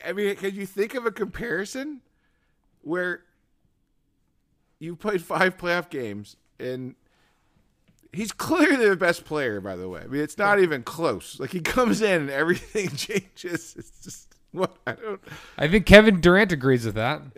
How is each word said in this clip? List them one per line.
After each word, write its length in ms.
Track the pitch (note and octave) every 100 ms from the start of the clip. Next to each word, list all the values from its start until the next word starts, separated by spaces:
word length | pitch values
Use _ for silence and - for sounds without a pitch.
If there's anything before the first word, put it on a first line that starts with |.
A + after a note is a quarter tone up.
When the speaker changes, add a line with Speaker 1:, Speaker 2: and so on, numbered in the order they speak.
| -
Speaker 1:
I 60 |
mean, 200 | F#3+ G3+ -
can 180 | G3 G3
you 100 | F#3+
think 300 | G3 A3 C4
of 100 | A#3
a 60 |
comparison 880 | F#3+ G3 - A#3 F3 G3+ C4 C#4+ C4+ _ _ _ _ _ _ _ _
where 400 | - F3+ F3+ F3 _ _ _ _ _ _ _ _ _ _ _ _ _ _ _ -
you 160 | D#3+ E3+
played 260 | G#3+ G3
five 360 | E3+ E3 F#3 F#3
playoff 320 | F3 F3 E3+
games 480 | C#3 A2+ G2+ G#2 _ _ -
and 380 | B2+ B2+ B2+ - _ _ _ _ _ _ _ _ _ _ _
he's 180 | E3+ A3
clearly 560 | - - E4 D#4 C4+ G#3+
the 80 | F3+
best 300 | F3 E3+ -
player, 340 | D3+ B2+ G#2
by 160 | G2 F2+
the 140 | F#2
way. 120 | F2
I 60 | -
mean, 140 | C#3
it's 160 | D3+ -
not 200 | G3+ G3+
Speaker 2:
Yeah. 60 |
Speaker 1:
even 200 | F3 C#3
close. 540 | A#2 D#3 E3 F#2+ - -
Like, 140 | -
he 80 | F3+
comes 420 | D#3+ B3 A#3+ G3+
in 200 | G#3+ F3
and 80 | C#3
everything 600 | C#3 E3 F3+ - - F#3
<laughs> 60 | C#3
changes. 800 | - G3+ F#3+ - F3+ E3+ - -
It's 140 | - -
just, 320 | - - _ _ _
what? 240 | D#3+ F#3 - -
I 60 |
don't 260 | A#3 A3 F#3+ - - - -
Speaker 2:
I 100 | D3+
think 180 | G#3 E3+
Kevin 360 | G3+ G#3+ F#3
Durant 320 | E3+ F#3 G#3+
agrees 320 | D#3 C3 B2+ A2+
with 100 | G#2
that. 260 | A#2 D3+ C#3